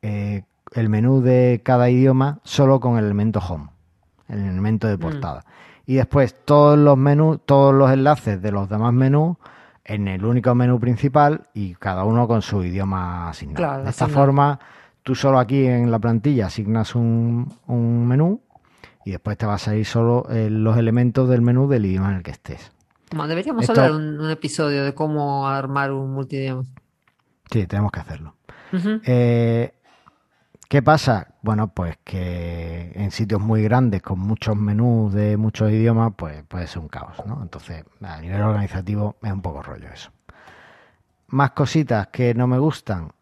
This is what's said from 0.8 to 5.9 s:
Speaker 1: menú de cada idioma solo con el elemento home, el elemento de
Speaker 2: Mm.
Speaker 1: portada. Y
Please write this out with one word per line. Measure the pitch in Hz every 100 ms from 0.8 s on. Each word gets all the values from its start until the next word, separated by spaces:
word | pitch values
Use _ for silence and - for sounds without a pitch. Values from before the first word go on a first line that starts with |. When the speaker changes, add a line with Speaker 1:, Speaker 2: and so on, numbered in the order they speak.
| 110
Speaker 1:
menú | 107 120 135
de | 127 127 127 117
cada | - 123 123
idioma | 127 131 131 135 147
solo | - - 135 135
con | 123 117
el | 107
elemento | 101 107 104
home, | 92 85 76 _ _ _ _ _ _
el | 107
elemento | 98 92 104 110 113
de | 98
Speaker 2:
Mm. |
Speaker 1:
portada. | 82 76 85 65 - - - -
Y | -